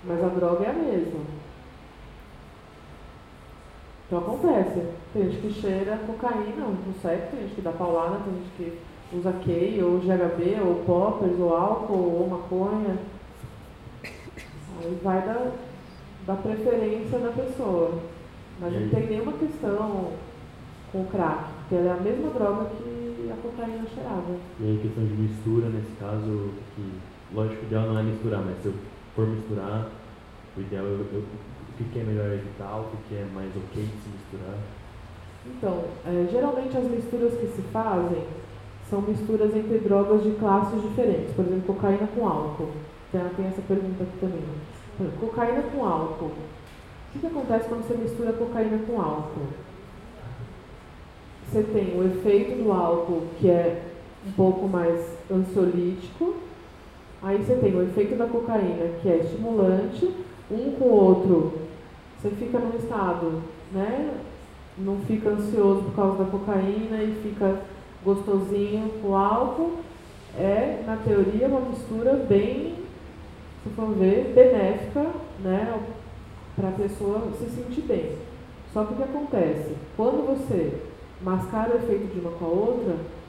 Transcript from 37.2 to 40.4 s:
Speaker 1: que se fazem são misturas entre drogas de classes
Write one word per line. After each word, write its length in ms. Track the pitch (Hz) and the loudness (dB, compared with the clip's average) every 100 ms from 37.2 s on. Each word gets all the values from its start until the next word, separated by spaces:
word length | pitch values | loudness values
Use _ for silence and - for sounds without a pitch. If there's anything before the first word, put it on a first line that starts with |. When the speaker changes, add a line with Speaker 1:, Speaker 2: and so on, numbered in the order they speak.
| 233 | 2
Speaker 1:
que 140 | 233 220 | 2 -4
se 140 | - 196 | -4 -4
fazem 500 | 220 220 185 170 165 151 156 - - - - - | -2 2 2 2 0 -4 -10 -12 -14 -16 -16 -4
são 120 | 202 | -2
misturas 540 | 208 214 - 220 214 214 | 0 0 2 4 4 4
entre 220 | 220 220 | 4 2
drogas 440 | 196 196 202 214 | 6 6 8 6
de 80 | 214 | 6
classes 500 | 214 | 2